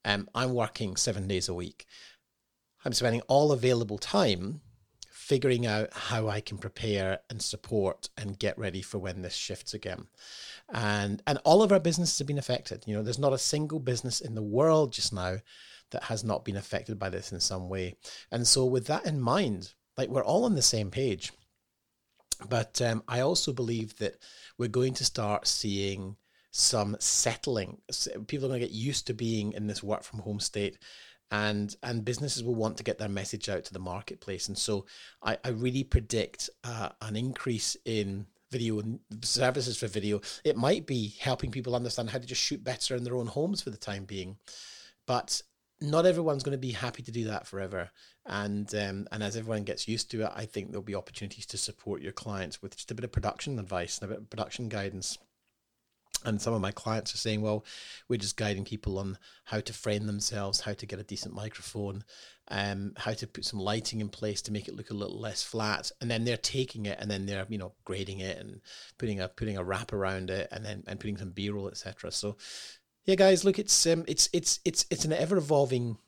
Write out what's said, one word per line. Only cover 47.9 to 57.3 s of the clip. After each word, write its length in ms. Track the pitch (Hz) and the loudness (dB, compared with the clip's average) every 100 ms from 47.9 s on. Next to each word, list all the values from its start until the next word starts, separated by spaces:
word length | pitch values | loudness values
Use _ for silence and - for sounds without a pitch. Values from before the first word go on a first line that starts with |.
| _ - _ - | _ -20 _ -6
And, 460 | 101 101 104 101 | -2 0 -2 -2
um, 340 | 104 101 98 101 | -2 -2 -4 -6
and 120 | 107 | -4
as 140 | 104 113 | -4 -4
everyone 280 | 113 107 | -4 -4
gets 240 | 101 - - | -2 -4 -2
used 220 | 113 - | -4 -2
to 100 | 113 | -2
it, 80 | 110 - | -2 -4
I 80 | |
think 260 | 107 107 95 | -6 -6 -6
there'll 120 | 101 | -8
be 120 | 101 | -6
opportunities 520 | 98 - - 98 - - | -6 -6 -10 -10 -10 -10
to 120 | - | -6
support 420 | - - - 85 | -6 -6 -6 -6
your 120 | 76 | -6
clients 500 | - 113 101 92 - | -8 -6 -4 -4 -8
with 140 | 98 - | -12 -12
just 140 | - | -10
a 20 | |
bit 100 | 113 | -8
of 80 | 117 | -2
production 460 | - 104 - 147 127 | -2 -2 -4 -4 -4
advice 400 | 95 92 87 - | -2 -2 -2 -4
and 100 | 101 | -6
a 60 | |
bit 80 | 104 | -8
of 80 | 107 | -8
production 380 | 113 107 - 117 | -6 -6 -4 -4
guidance. 500 | 107 98 95 - - _ _ _ _ _ _ _ _ _ - | -4 -4 -4 -6 -6 _ _ _ _ _ _ _ _ _ -4
And 160 | 117 104 | -2 0
some 140 | 117 | 2
of 60 | 113 | 2
my 100 | 95 | 0
clients 400 | - - 110 - | -2 -2 -2 -2
are 60 | - | -2
saying, 240 | 117 | 0